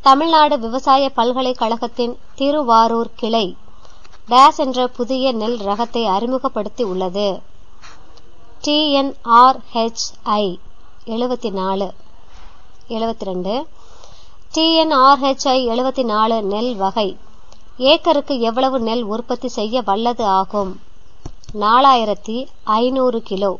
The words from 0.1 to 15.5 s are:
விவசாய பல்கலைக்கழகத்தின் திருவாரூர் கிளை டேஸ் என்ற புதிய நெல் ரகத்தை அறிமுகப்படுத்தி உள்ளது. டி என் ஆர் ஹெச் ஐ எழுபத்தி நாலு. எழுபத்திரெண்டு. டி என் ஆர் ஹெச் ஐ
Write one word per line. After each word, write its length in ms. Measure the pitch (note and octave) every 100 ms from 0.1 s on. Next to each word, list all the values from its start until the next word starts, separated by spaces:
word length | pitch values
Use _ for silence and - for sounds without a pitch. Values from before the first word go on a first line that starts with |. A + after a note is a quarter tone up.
| C4+ E4 D#4+ D4 C#4+
விவசாய 500 | A3+ B3 C#4+ C4+ C4+
பல்கலைக்கழகத்தின் 1080 | C4+ A#3 B3+ C4 B3+ A3+ A3+ A#3+ - A#3+ A#3+ - -
திருவாரூர் 760 | C#4 D4+ B3 A3+ A3+ A3+ A3+ -
கிளை 300 | A3 A3+ F#3 - - - - - - - -
டேஸ் 300 | B3 C#4+ D#4
என்ற 300 | C4+ B3 B3
புதிய 440 | - A#3 C4 C4+
நெல் 260 | A#3 G#3+ A#3+
ரகத்தை 480 | G3 G3+ G3+ A#3+ A3+
அறிமுகப்படுத்தி 800 | F#3+ A#3 B3+ C4+ A3 G3+ -
உள்ளது. 440 | A3+ F#3 F#3 F#3 G3+ F3+ - - - - - - - - - - - -
டி 300 | D4 D4 D4+
என் 200 | C#4 C#4 - A#3 A#3
ஆர் 240 | B3+ B3+ -
ஹெச் 320 | A#3 A3+ A#3 - - -
ஐ 120 | G#3+ G3+ F3 - - - - -
எழுபத்தி 460 | A3+ B3 B3 A#3
நாலு. 360 | F#3+ F#3+ G3 F#3+ - - - - - - - - - -
எழுபத்திரெண்டு. 680 | A3+ A3+ A3 F#3+ F3+ F3+ A#3 D#4+ - - - - - - - -
டி 240 | D#4+ D#4+ D#4+
என் 160 | D#4+
ஆர் 280 | C#4+ C4+ C#4
ஹெச் 280 | C4+ C4+
ஐ 200 | C#4+